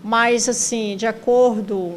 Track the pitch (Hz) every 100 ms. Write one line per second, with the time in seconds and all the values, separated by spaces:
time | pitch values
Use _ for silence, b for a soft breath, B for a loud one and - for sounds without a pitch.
0 | 202 226 233 240 233 240 - 233 214 196
1 | 226 220 - 247 247 220 202 196 180